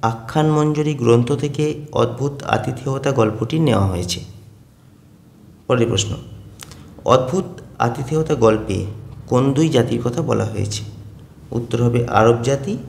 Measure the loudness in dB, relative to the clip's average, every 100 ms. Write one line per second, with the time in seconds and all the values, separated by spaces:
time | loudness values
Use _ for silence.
0 | -2 -4 -4 0 2 4 2 0 -2 0
1 | 6 6 6 0 -2 -2 -2 -2 -4 0
2 | 0 0 -6 -4 -2 0 0 -6 -4 -2
3 | 0 2 2 2 -4 0 4 4 2 0
4 | -4 -6 -10 -18 -20 -20 -20 _ -20 -20
5 | -20 -20 -20 -20 -20 -20 -2 0 2 0
6 | -2 -6 -10 -18 -20 -20 -20 -18 -20 -6
7 | 2 4 4 -2 -4 -10 -18 -2 -2 -2
8 | -4 -2 0 4 4 4 0 -4 -4 -10
9 | -14 -16 0 2 4 4 4 4 2 0
10 | -2 -2 0 0 0 -2 -4 -6 -10 -14
11 | -18 -20 -20 -20 -8 -6 -4 0 2 2
12 | 0 2 2 2 0 -2 -4 -8